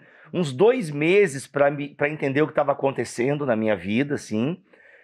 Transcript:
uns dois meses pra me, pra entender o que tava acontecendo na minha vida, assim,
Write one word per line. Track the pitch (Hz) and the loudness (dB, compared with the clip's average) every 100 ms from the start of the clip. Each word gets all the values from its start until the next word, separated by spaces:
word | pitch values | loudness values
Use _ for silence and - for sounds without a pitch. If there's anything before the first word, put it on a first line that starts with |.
| - - - | -10 -20 -8
uns | 160 156 | -4 -2
dois | 127 208 262 165 | 4 4 4 -2
meses | 143 160 196 190 135 - | -2 2 4 2 -2 -6
pra | 139 143 | 0 0
me, | 143 143 | 0 -6
pra | - 147 | -4 -4
entender | 151 143 135 | -2 -2 0
o | 151 | 0
que | - | 0
tava | 143 | 0
acontecendo | 139 139 131 117 - 127 147 143 | 0 0 -2 -4 -2 0 0 0
na | 110 | 0
minha | 110 101 | 0 -2
vida, | 90 110 147 135 | 0 0 0 -4
assim, | - 107 131 185 _ _ - - | -4 -2 -2 -4 _ _ -20 -20